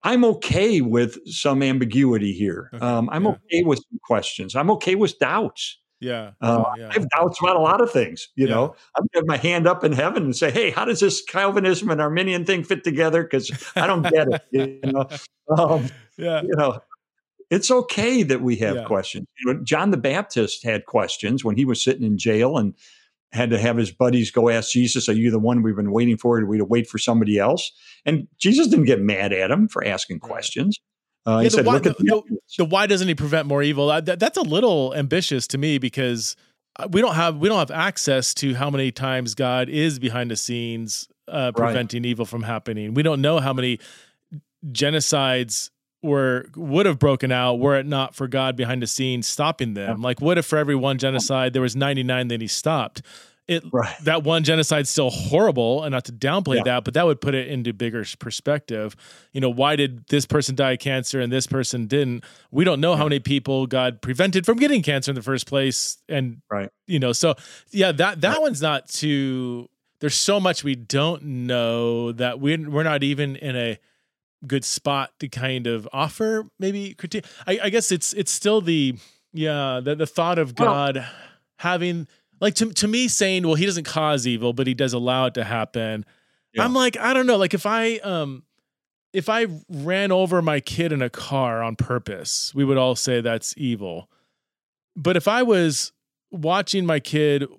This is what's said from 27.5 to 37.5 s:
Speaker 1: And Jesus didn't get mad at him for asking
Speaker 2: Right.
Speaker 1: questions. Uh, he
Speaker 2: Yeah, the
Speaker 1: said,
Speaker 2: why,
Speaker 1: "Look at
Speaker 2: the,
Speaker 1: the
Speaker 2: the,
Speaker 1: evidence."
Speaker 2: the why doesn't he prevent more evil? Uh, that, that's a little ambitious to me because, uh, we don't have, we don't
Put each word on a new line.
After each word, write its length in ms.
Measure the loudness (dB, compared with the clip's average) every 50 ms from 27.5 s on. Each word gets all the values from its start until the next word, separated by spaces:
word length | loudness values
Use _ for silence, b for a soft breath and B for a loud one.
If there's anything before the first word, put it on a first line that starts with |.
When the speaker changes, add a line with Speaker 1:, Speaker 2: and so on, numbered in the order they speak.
| 2 0 -2 -8 B B B B B B B
Speaker 1:
And 220 | 0 0 0 -2 -6 _ _
Jesus 300 | 4 4 6 6 6 6
didn't 180 | 6 6 6
get 160 | 6 6 4
mad 320 | 4 2 2 2 0 0 0
at 160 | 0 2 2
him 180 | 4 4 4 2
for 160 | 2 -2 -2
asking 340 | 0 -2 -2 -4 -6 -8 -10
Speaker 2:
Right. 80 | -6 -6
Speaker 1:
questions. 460 | -6 -6 -6 -6 -4 -2 0 0 -2 -2 _ _ _ _ _ _ _ _ _ 0
Uh, 120 | 2 4
he 60 | 4
Speaker 2:
Yeah, 40 | 4
the 60 | 4
Speaker 1:
said, 100 | 4 4
Speaker 2:
why, 80 | 4 4
Speaker 1:
"Look 120 | 4 4 2
at 100 | 2 2
Speaker 2:
the, 60 | 2
Speaker 1:
the 60 | 2
Speaker 2:
the, 60 | 2 2
Speaker 1:
evidence." 380 | 0 -4 -8 -8 _ _ -2 -2
Speaker 2:
the 80 | 0
why 200 | 2 2 2 2 2
doesn't 200 | 2 0 2 0
he 80 | 0
prevent 320 | -2 -2 0 0 0 0 0
more 140 | 0 0 2
evil? 260 | 0 2 2 2 2
Uh, 100 | 2 0
that, 180 | 0 -2 0 0
that's 180 | 0 0 0 0
a 60 | -2
little 500 | 0 0 2 4 4 4 4 2 0 -2
ambitious 520 | -2 -2 0 0 0 0 0 -2 -2 -4 -4
to 100 | -4 -2
me 220 | 0 0 0 0
because, 560 | -2 -2 -2 -2 -2 -2 -2 -2 -4 -8 -8 _ _ _ _ _ _ _ _ -12
uh, 80 | -8 0
we 100 | 2 2
don't 140 | 2 4 2
have, 220 | 2 2 0 0 0
we 120 | 0
don't 80 | 2